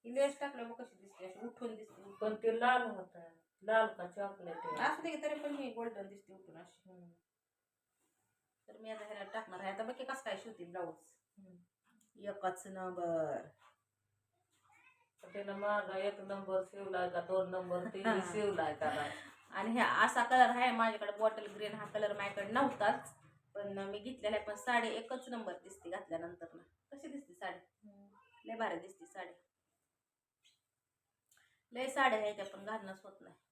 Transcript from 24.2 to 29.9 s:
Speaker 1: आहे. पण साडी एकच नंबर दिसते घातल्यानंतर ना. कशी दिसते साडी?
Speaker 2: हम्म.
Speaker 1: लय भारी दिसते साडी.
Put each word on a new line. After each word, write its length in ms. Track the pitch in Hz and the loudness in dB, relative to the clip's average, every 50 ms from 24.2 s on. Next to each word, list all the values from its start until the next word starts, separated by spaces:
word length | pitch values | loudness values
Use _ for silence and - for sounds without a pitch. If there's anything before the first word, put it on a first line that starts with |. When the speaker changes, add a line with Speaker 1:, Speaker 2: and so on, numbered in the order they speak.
| - 208 220 | -2 0 0
Speaker 1:
आहे. 80 | 208 - | 0 -2
पण 100 | 214 208 | -4 -8
साडी 320 | 214 - 254 240 233 226 | -4 0 2 2 4 4
एकच 420 | 220 220 226 226 - 262 254 - 240 | 2 -2 -4 -4 -4 -8 -8 -6 -8
नंबर 240 | 240 226 220 185 170 | -8 -6 -6 -6 -8
दिसते 360 | - - 185 - - - 170 | -8 -12 -18 -20 -14 -8 -8
घातल्यानंतर 560 | 180 208 - - 165 165 170 170 175 - 165 - - | -8 -8 -6 -6 -6 -6 -6 -8 -10 -12 -16 -16 -16
ना. 100 | 170 - _ _ _ _ _ | -20 -20 _ _ _ _ _
कशी 160 | 277 285 320 | -16 -14 -12
दिसते 260 | 294 277 277 - - - | -12 -12 -12 -14 -16 -12
साडी? 560 | - 202 185 180 180 - _ _ _ - 208 | -8 -8 -8 -8 -8 -14 _ _ _ -20 -20
Speaker 2:
हम्म. 160 | 202 202 202 202 _ - _ _ _ - - | -20 -20 -20 -20 _ -20 _ _ _ -18 -12
Speaker 1:
लय 100 | 220 226 | -10 -4
भारी 240 | 226 226 196 170 170 | -2 -2 -2 -2 -4
दिसते 260 | - 190 - _ 165 | -8 -10 -16 _ -20
साडी. 280 | - - 190 180 175 - _ _ _ _ _ _ _ _ _ _ _ | -14 -12 -10 -10 -10 -12 _ _ _ _ _ _ _ _ _ _ _